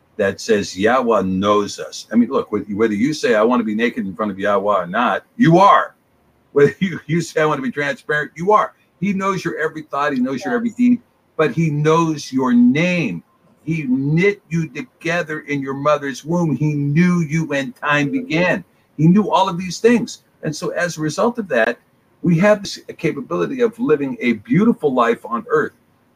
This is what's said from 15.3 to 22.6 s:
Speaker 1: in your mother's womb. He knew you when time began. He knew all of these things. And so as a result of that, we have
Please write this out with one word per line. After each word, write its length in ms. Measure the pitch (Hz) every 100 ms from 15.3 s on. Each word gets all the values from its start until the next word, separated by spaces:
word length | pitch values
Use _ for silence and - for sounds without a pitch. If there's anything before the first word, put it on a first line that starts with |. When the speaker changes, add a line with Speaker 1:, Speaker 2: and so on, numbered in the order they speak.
| 151
Speaker 1:
in 200 | 151 143
your 120 | 135
mother's 520 | 139 143 147 143 123 143
womb. 280 | 175 170
He 200 | 127 151
knew 480 | 147 143 147 180 175
you 240 | 156 160 143
when 260 | 139 135
time 400 | - 147 147 143
began. 540 | 131 - 156 180 123 - _ _ -
He 100 | 156
knew 240 | 190 196
all 160 | 165 190
of 100 | 175
these 220 | 185 -
things. 440 | 226 240 240 - _ _
And 100 | -
so 180 | 147 147
as 260 | - 175 156
a 40 |
result 380 | 156 151 226 233
of 80 | 190
that, 320 | 123 110 - _ _ _ _
we 140 | 165 165
have 220 | 208 208